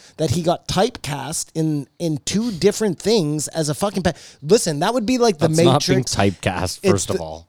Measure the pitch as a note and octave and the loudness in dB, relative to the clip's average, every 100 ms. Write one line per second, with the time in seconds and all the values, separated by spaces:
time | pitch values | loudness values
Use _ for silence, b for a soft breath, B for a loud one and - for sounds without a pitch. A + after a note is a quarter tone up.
0 | B - D#3+ E3+ E3 E3+ - F3+ A#3 - | B -6 -2 0 0 -2 -2 0 0 -2
1 | - C#3 C3+ E3 - D#3+ D#3+ D3 C3+ _ | -10 -8 -8 -8 -8 -2 -2 -2 -6 _
2 | E3+ D3+ - G3 A#3+ F3 F#3+ - G#3+ D#3+ | -4 -4 -2 -2 -2 0 0 2 -2 -2
3 | F#3+ A3+ D3+ D3+ - D#3+ D3+ D3 G3+ G3 | 0 0 0 -2 -4 -4 -4 -2 -2 -2
4 | E3+ - B B C#3+ A3+ F3+ C#3+ F#3 B3 | -2 -4 B B 2 2 2 0 0 0
5 | G#3 B3+ A#3 D#3+ E3 D#3+ E3 C3+ - C3 | 0 2 2 2 2 4 6 4 4 0
6 | A#2 - G2+ F2 G#2 E2+ F#2 - F#2+ G2 | 0 0 0 0 -4 -2 -4 -2 0 0
7 | - F#2+ D#2+ D#2+ | -2 -6 -6 -12